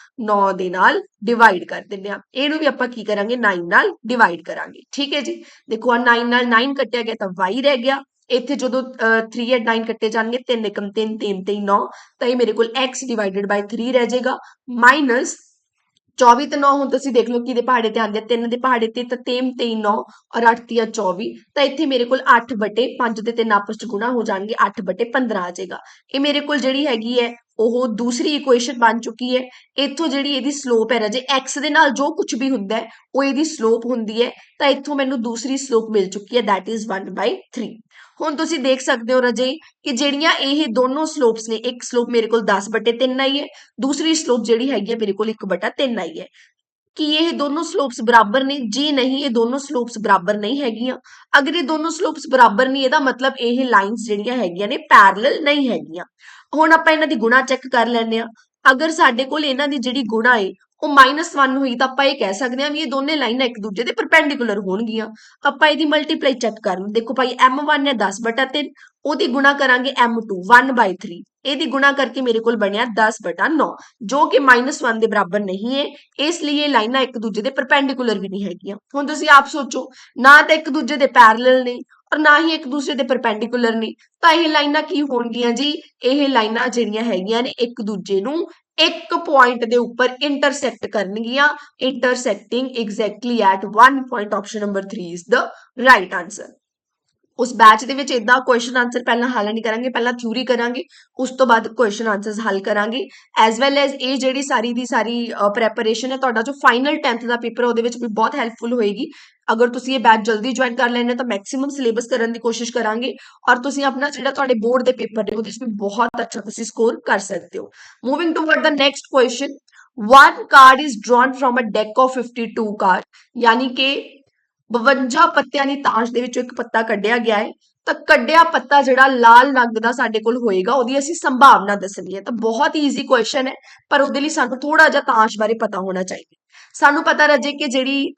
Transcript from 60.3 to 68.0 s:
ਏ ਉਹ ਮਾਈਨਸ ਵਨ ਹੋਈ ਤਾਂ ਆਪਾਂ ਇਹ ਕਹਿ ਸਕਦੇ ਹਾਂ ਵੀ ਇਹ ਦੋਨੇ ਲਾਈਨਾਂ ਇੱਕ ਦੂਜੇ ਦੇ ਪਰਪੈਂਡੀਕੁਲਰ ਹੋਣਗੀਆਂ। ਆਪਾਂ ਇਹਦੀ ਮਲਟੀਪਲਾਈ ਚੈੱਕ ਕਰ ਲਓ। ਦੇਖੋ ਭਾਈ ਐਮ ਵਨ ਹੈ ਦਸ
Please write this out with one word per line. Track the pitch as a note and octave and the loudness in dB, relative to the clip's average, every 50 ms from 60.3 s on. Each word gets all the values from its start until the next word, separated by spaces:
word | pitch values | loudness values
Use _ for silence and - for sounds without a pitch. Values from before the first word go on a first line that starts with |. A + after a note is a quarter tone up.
| B3 A3+ | 2 2
ਏ | G3 F#3+ G3 _ _ _ _ _ | 0 -2 -6 _ _ _ _ _
ਉਹ | - D4+ | -4 2
ਮਾਈਨਸ | C#4+ C#4 C4 C4 C#4+ D4+ E4 E4+ - | 6 6 6 6 4 0 -4 -4 0
ਵਨ | C#4+ C#4 C4 C4 C4+ | 0 2 2 2 0
ਹੋਈ | C#4 C4 A#3+ | -2 -2 -2
ਤਾਂ | A#3+ C4+ C4 | -2 -2 -2
ਆਪਾਂ | C4 - C#4 | 0 0 0
ਇਹ | C#4 D4 - | 0 0 0
ਕਹਿ | A3 F#3+ G3 | -4 -4 -4
ਸਕਦੇ | G3 C#4 B3 B3 C4 C#4 | -4 -4 -4 -4 -4 -4
ਹਾਂ | D4 | -4
ਵੀ | D4 D4+ | -4 -4
ਇਹ | D#4 C4+ | -6 -4
ਦੋਨੇ | A#3 C4+ C4+ C#4+ D#4+ | -4 -4 -4 -2 -2
ਲਾਈਨਾਂ | D4+ C4+ A3+ A3 B3+ C4+ | -2 -2 -2 -2 -2 -2
ਇੱਕ | B3 B3 A3+ | -2 -4 -6
ਦੂਜੇ | G3 A3 G3+ F3+ B3 | -10 -8 -6 -6 -6
ਦੇ | A#3 | -6
ਪਰਪੈਂਡੀਕੁਲਰ | - - G#4+ - - D#4+ D#4 D4+ C#4+ - A#3+ A3+ G3+ G3+ | -4 -6 -2 2 2 2 2 2 -2 -4 -4 -4 -4 -4
ਹੋਣਗੀਆਂ। | G#3 F#3+ F#3 G3+ A#3 A3+ G#3+ A3 G#3+ G#3+ A3 - - - _ _ - | -4 -4 -4 -4 -4 -4 -6 -6 -6 -8 -10 -16 -20 -20 _ _ -2
ਆਪਾਂ | C#4+ C#4+ C#4+ D#4 D#4 | -2 0 2 2 2
ਇਹਦੀ | D4+ C4 D#4+ | 2 2 0
ਮਲਟੀਪਲਾਈ | D4+ D4 D4+ D#4 D#4 D#4+ - - C#4 C4+ | 0 0 0 0 -2 -4 -2 0 -2 -2
ਚੈੱਕ | - - A3+ G#3 - - | 0 -2 -6 -6 -4 -6
ਕਰ | G#3 F#3 F3+ | -6 -4 -4
ਲਓ। | F#3+ G#3 | -6 -4
ਦੇਖੋ | G#3+ A3+ A3+ - C4 | -4 -4 -4 -2 -2
ਭਾਈ | B3+ B3+ B3+ A#3+ B3 | -2 -2 -2 0 2
ਐਮ | - A#3+ C4 C#4 D4 | 2 2 2 2 0
ਵਨ | D4 D4+ D4 C#4 C#4 | 0 0 0 0 0
ਹੈ | C#4 | -2
ਦਸ | A3 | 0